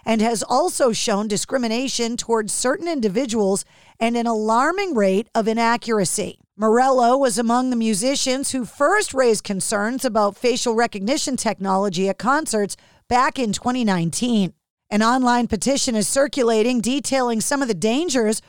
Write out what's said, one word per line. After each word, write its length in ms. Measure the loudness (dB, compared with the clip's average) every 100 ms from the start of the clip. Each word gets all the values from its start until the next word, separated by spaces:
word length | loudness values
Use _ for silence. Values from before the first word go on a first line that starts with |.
and 160 | -2 0
has 240 | 0 0
also 480 | 0 0 0 0 0
shown 360 | 0 -2 -2 -2
discrimination 920 | -4 -2 -2 -2 -2 -2 -4 -4 -4
towards 340 | -2 -2 -2
certain 360 | -2 -2 -2 -4
individuals 760 | -2 0 0 -2 0 0 0 -4 _ _ -4
and 200 | -2 0
an 100 | 0
alarming 640 | -2 2 2 2 0 -2
rate 360 | 2 2 2 0
of 140 | -2 0
inaccuracy. 920 | 0 0 0 0 0 0 -2 -6 -10 _ -2
Morello 600 | 2 4 4 4 4 4
was 200 | 2 0
among 320 | 2 2 0
the 60 | 0
musicians 760 | 0 0 0 0 -2 -2 -4
who 120 | -4
first 500 | -6 0 2 2 0
raised 300 | 0 2 2
concerns 640 | -2 -6 -2 -2 -2 -2 -2
about 320 | 0 0 0
facial 360 | -2 0 0
recognition 640 | 0 0 -2 -2 -2 -2 -4
technology 720 | -4 -4 -2 0 0 0 -2
at 100 | -2
concerts 600 | 0 0 0 -2 -2 -6 _ _ -2
back 280 | 2 2 0
in 140 | -4
twenty 320 | -2 -2 0
nineteen. 680 | 0 2 0 -2 0 0 0 -4 _ _ -4
An 140 | 0
online 440 | 2 2 2 2 0
petition 480 | -2 0 0 0 0
is 120 | 0
circulating 720 | 0 0 2 2 4 2 0
detailing 600 | 0 -2 0 0 0 -2
some 200 | -2 -2
of 60 | -2
the 60 |
dangers 680 | -2 0 0 0 0 0 -2